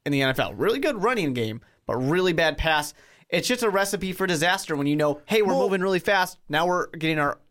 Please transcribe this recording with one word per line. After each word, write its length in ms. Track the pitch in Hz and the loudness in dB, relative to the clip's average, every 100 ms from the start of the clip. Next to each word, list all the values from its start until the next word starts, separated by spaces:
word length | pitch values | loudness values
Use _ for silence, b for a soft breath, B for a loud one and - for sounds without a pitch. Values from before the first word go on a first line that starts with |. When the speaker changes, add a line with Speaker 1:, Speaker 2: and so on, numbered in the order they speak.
| 147 | -4
Speaker 1:
in 60 | |
the 100 | 139 | 0
N 60 | 135 | 0
F 100 | 127 | 0
L. 140 | 98 | -2
Really 240 | 104 170 262 | -2 -2 0
good 240 | 302 220 | -2 0
running 300 | 214 240 151 | -2 0 -2
game, 300 | 123 110 113 b b - | -2 -4 -6 b b -6
but 100 | 117 | -2
really 360 | 131 180 185 | 0 2 2
bad 240 | 170 160 143 | 2 0 0
pass. 340 | 160 156 147 - b b b | 0 0 -2 -12 b b b
It's 180 | 170 170 | -2 0
just 140 | 247 | 0
a 80 | 226 | 0
recipe 420 | 196 196 196 185 | 0 0 -2 -6
for 140 | 180 190 | -4 -2
disaster 500 | 160 175 190 - 147 | 2 2 0 -2 -2
when 100 | 143 | 0
you 100 | 151 | 2
know, 240 | 151 147 | 2 0
"Hey, 160 | - 214 | 0 2
we're 140 | 196 | 2
Speaker 2:
Well 80 | 180 | 2
Speaker 1:
moving 160 | 196 190 | 2 0
really 180 | 190 185 | 0 0
fast. 360 | 208 196 180 - - | 2 2 0 -4 -4
Now 160 | 147 175 | 0 2
we're 220 | 180 - | 0 -2
getting 300 | 165 160 156 | -4 -2 0
our 200 | 143 - _ | 0 -2 _